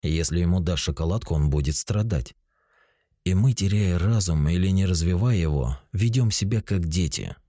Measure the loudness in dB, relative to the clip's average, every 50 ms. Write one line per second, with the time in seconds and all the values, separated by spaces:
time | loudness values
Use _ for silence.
0 | -2 -2 -2 0 -2 -2 -2 0 0 2 0 0 0 -2 -2 -2 -2 -4 -4 -4
1 | -2 -2 -2 -4 -2 -2 -2 0 2 2 2 0 0 -2 -2 -4 -4 -4 -2 -2
2 | -2 0 -2 -4 -4 -6 -12 _ _ _ _ _ _ _ _ _ _ _ _ _
3 | _ _ _ _ _ -2 0 2 2 2 2 2 0 0 2 2 2 2 2 2
4 | 2 2 2 2 2 2 0 2 2 2 2 2 2 2 2 2 2 2 0 0
5 | 2 0 0 2 2 2 2 2 2 0 0 0 0 -2 -4 -6 _ _ -4 -2
6 | 0 0 2 2 2 2 0 0 -2 -2 -2 -2 -2 -2 -2 -2 -2 0 0 0
7 | 0 0 -2 -6 -8 -8 -12 -14 _